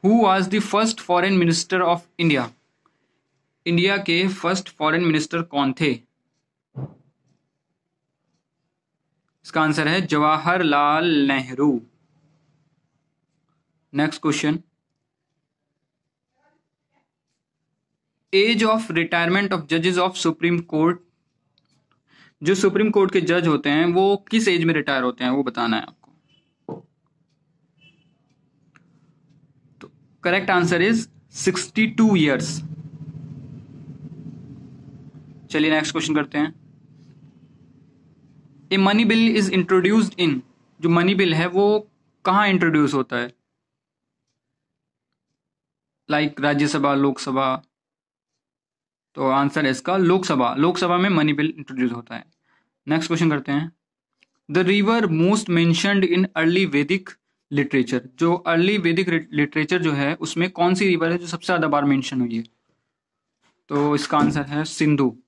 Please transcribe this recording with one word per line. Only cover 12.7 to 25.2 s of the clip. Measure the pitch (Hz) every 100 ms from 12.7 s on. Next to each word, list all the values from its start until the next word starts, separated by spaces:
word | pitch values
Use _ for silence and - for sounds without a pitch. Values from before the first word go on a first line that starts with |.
| _ _ _ _ _ _ _ _ _ _ _ _
नेक्स्ट | 139 151 -
क्वेश्चन, | 160 147 151 160 - _ _ _ _ _ _ _ _ _ _ _ _ _ _ _ _ 262 247 _ _ _ _ _ _ _ _ _ _ _ _ _ _ _ _ _ _
age | 196 214 226 220
of | 220 -
retirement | 165 165 170 170 190 196 185
of | 147
judges | 165 175 180
of | 185 185 165
Supreme | 160 170 175 170
Court, | 156 160 175 _ _ _ _ _ _ _ _ _ _ _ _ - _
जो | 151 190
सुप्रीम | 196 196 214
कोर्ट | 214 190
के | 190
जज | 165 175 165
होते | 143 143
हैं | 147 175
वो | 175 196 196 _
किस | 226 220
एज | 175
में | 165
रिटायर | 151 147 135
होते | 127 120